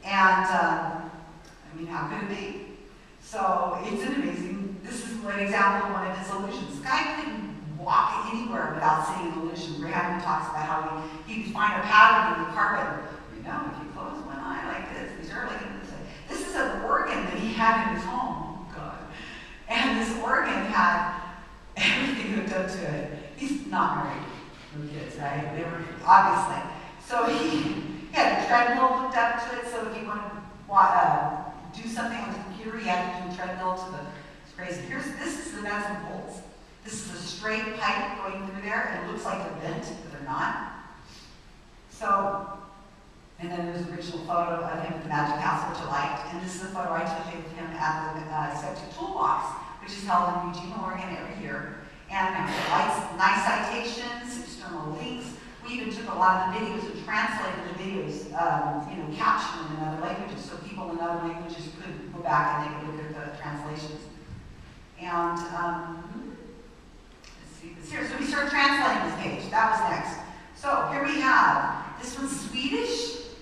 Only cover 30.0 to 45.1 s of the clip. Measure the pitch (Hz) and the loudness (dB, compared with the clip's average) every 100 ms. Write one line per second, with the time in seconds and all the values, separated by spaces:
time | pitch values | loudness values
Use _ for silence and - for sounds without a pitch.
30 | 220 208 208 208 - - - 196 - - | -6 -6 -6 -10 -12 -16 4 8 10 10
31 | - - - - - - - - 233 233 | 8 6 2 -2 -6 -10 -12 -10 -6 -4
32 | 226 226 226 - - 220 220 220 208 180 | -2 -2 -4 -6 -8 -8 -8 -4 0 0
33 | 180 180 180 180 180 185 180 185 - - | 0 -4 -6 -4 -4 -2 0 0 -4 -8
34 | 147 - - - - - 180 - - 277 | -8 -12 -14 -18 -18 -10 -8 -6 -6 -6
35 | - - 285 - - 214 208 208 202 190 | -6 -4 -6 -6 -8 -8 -4 0 0 0
36 | - 190 - - - - - - 220 214 | -4 -6 -8 -10 -14 -18 -20 -18 -10 -8
37 | 214 175 180 - 214 220 226 233 208 - | -8 -8 -8 -4 -2 0 -2 -2 0 0
38 | - 202 190 196 196 190 202 233 226 - | -2 -4 -4 -4 -6 -6 -2 -2 0 -2
39 | - 220 196 190 - - 165 165 - - | -4 -4 -4 -4 -4 -6 -4 -4 -6 -10
40 | - 139 151 156 - - - - - - | -10 -10 -4 -2 0 -2 -6 -10 -16 -18
41 | - - - - - - - - - - | -20 -20 -20 -20 -20 -20 -20 -20 -20 -6
42 | 214 196 196 196 196 190 - - - - | 4 4 4 0 -6 -10 -14 -18 -20 -20
43 | - - - - 175 175 170 170 - 170 | -20 -20 -20 -10 -8 -4 -4 -4 -6 -6
44 | 165 170 156 170 170 - - - - 170 | -8 -8 0 2 2 0 -2 -4 -4 -6
45 | - | -2